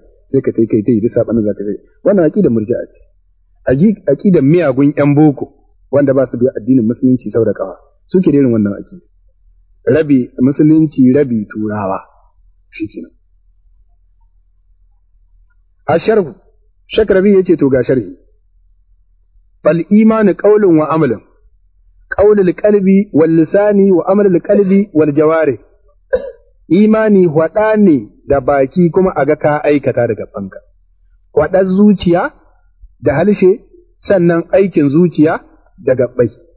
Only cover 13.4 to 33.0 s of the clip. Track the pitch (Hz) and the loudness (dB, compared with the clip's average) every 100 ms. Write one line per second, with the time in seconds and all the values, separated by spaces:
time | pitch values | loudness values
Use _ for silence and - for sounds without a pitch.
13.4 | _ _ _ _ _ _ _ _ _ _ | _ _ _ _ _ _ _ _ _ _
14.4 | _ _ _ _ _ _ _ _ _ _ | _ _ _ _ _ _ _ _ _ _
15.4 | _ _ _ _ - 170 202 220 160 - | _ _ _ _ -4 -2 0 0 -2 -10
16.4 | _ _ _ _ _ - 208 190 202 196 | _ _ _ _ _ -4 0 2 4 2
17.4 | 185 156 143 131 123 131 92 - _ _ | 2 0 2 0 0 -2 -4 -14 _ _
18.4 | _ _ _ _ _ _ _ _ _ _ | _ _ _ _ _ _ _ _ _ _
19.4 | _ _ - 165 - 208 220 220 208 175 | _ _ -2 -2 0 2 4 2 0 0
20.4 | 202 214 196 156 151 160 143 101 - _ | 2 2 4 2 0 -2 -2 -4 -10 _
21.4 | _ _ _ _ _ _ _ - 208 208 | _ _ _ _ _ _ _ 0 2 2
22.4 | 180 165 208 208 190 196 208 139 165 165 | 0 0 0 2 2 2 2 0 2 2
23.4 | 156 196 208 202 196 175 160 196 202 170 | 2 0 2 2 2 2 0 0 2 0
24.4 | - 208 190 196 208 151 151 143 151 160 | 0 0 2 0 0 0 0 0 0 0
25.4 | 151 113 - _ _ _ _ - - - | -2 -4 -10 _ _ _ _ -8 -8 -16
26.4 | _ _ _ 175 214 220 220 196 180 151 | _ _ _ 0 2 2 2 2 2 0
27.4 | 160 214 220 220 196 139 104 _ - 139 | -2 -2 0 2 2 2 -2 _ -4 -2
28.4 | 127 143 135 185 175 190 185 160 139 151 | 0 0 0 0 0 0 -2 -2 -2 -2
29.4 | 156 147 151 147 135 120 117 104 95 107 | -2 -2 0 -2 -2 -2 -2 -4 -10 -12
30.4 | 98 - - _ _ _ _ _ _ - | -14 -16 -20 _ _ _ _ _ _ -4
31.4 | 156 185 190 185 208 190 180 170 269 - | -2 -2 0 2 2 2 0 -2 -2 -10
32.4 | _ _ _ _ - _ | _ _ _ _ -20 _